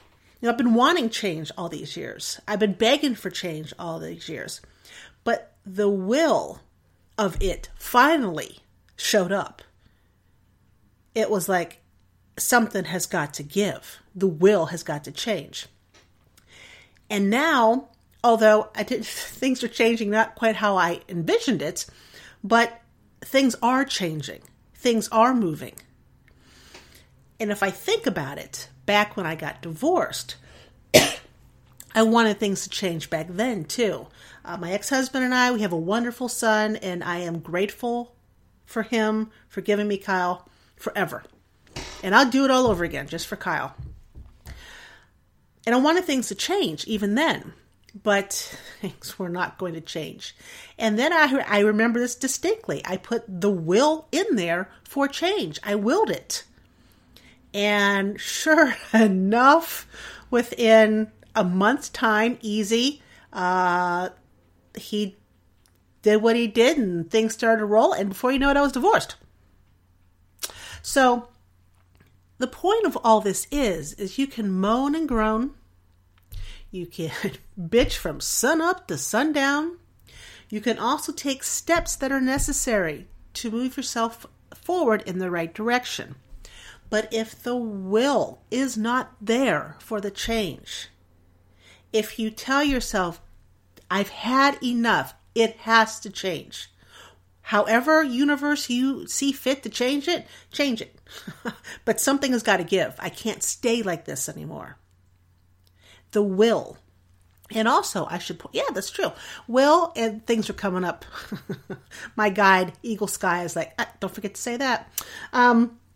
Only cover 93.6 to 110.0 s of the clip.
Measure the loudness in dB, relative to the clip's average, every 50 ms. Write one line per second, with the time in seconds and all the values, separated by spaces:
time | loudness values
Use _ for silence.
93.6 | _ _ _ -16 _ -4 -2 -2 -2 -2 -6 -8 -4 0 4 4 4 4 2 0
94.6 | -4 -2 0 0 2 2 2 2 0 -4 -10 _ _ _ 2 2 2 2 0 -4
95.6 | 0 4 4 4 4 4 -2 -12 -14 -14 -12 -6 -6 -6 -6 -6 -10 -14 -16 -16
96.6 | -18 -18 _ _ -20 _ -20 -20 -20 -20 _ _ _ _ _ _ -6 0 0 2
97.6 | 2 4 2 2 4 4 4 4 4 2 0 2 2 2 2 0 0 -2 -2 -2
98.6 | -2 -2 0 0 0 0 -2 -4 -6 -6 -4 -2 -2 -2 -2 -2 -2 -2 -2 -2
99.6 | -4 -8 -4 -2 -2 0 0 -2 0 -2 -2 -4 -4 -12 -20 -20 -20 -12 -4 -2
100.6 | -2 -2 -2 -4 -8 -14 _ -20 _ -20 -20 -18 -16 -16 -16 -10 -10 -10 -10 -12
101.6 | -18 -20 -16 -6 -2 -2 0 0 2 0 0 0 0 0 0 0 2 2 2 2
102.6 | 2 0 0 0 0 -2 -4 -10 -10 -10 -10 -8 -6 -6 -6 -4 -6 -6 -6 -2
103.6 | -2 -2 0 0 -2 -4 -6 -6 -8 -10 -8 -8 -8 -8 -10 -12 -14 -12 -12 -14
104.6 | -14 -16 -18 _ _ _ _ _ _ _ _ _ _ _ _ _ _ _ _ _
105.6 | _ _ _ _ _ -20 -20 _ _ -4 0 0 0 0 4 4 4 4 4 0
106.6 | -2 -8 -14 -20 _ _ _ _ _ _ _ _ _ _ _ _ _ -6 -2 0
107.6 | 2 4 2 2 0 0 -4 -4 -4 -4 -6 -10 -8 -10 -12 -12 -12 -8 -6 -4
108.6 | -4 -2 -4 -6 -8 -8 -6 -4 -4 -4 -6 -10 -18 -18 -18 -16 -8 0 2 4
109.6 | 6 6 6 6 4 0 -2 -2